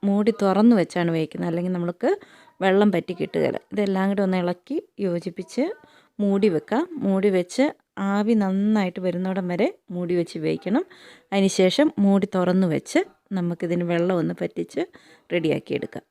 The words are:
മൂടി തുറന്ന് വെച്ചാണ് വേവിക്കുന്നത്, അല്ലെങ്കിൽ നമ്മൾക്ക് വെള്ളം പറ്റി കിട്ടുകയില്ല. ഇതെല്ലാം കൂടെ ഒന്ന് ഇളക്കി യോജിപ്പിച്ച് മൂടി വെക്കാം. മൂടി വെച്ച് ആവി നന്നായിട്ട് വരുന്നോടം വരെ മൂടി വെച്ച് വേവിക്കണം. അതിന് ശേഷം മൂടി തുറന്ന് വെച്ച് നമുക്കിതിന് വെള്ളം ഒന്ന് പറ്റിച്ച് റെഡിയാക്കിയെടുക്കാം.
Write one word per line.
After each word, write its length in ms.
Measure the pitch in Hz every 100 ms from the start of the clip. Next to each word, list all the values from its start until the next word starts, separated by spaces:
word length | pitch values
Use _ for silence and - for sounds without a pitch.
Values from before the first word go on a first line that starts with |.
| 202
മൂടി 240 | 202 214 220
തുറന്ന് 320 | 196 190 226 226
വെച്ചാണ് 280 | 165 175 170 165
വേവിക്കുന്നത്, 340 | 156 - 175
അല്ലെങ്കിൽ 220 | 165 180 180
നമ്മൾക്ക് 320 | 175 175 254 403 - - - _
വെള്ളം 260 | 190 190 208
പറ്റി 200 | 175 - 175
കിട്ടുകയില്ല. 400 | - 170 147 - _
ഇതെല്ലാം 320 | 202 202 190 190
കൂടെ 120 | 202 190
ഒന്ന് 120 | 185
ഇളക്കി 340 | 175 180 _ 302 - - 202
യോജിപ്പിച്ച് 580 | 170 175 170 180 - 311 453 - _ _ -
മൂടി 240 | 202 196 208
വെക്കാം. 300 | 156 - 220 349 320 196
മൂടി 240 | 190 202 190
വെച്ച് 260 | 180 - 285 - _ - 196
ആവി 220 | 202 208 226
നന്നായിട്ട് 580 | 196 190 202 214 185 180 185
വരുന്നോടം 400 | 175 185 190 180
വരെ 160 | 175 240 415 _ 175
മൂടി 180 | 175 175
വെച്ച് 180 | 170 - 156
വേവിക്കണം. 380 | 160 180 233 381 - - - _
അതിന് 180 | 202 190 -
ശേഷം 280 | 185 - 202 - 196
മൂടി 220 | 196 196 185
തുറന്ന് 320 | 180 185 185
വെച്ച് 260 | 147 - 311 403 _ _ 190
നമുക്കിതിന് 480 | 175 170 175 175 175
വെള്ളം 240 | 170 175 180
ഒന്ന് 140 | 165 175
പറ്റിച്ച് 400 | 170 - 170 - 359 - _ - _
റെഡിയാക്കിയെടുക്കാം. 720 | 175 160 143 - - - - _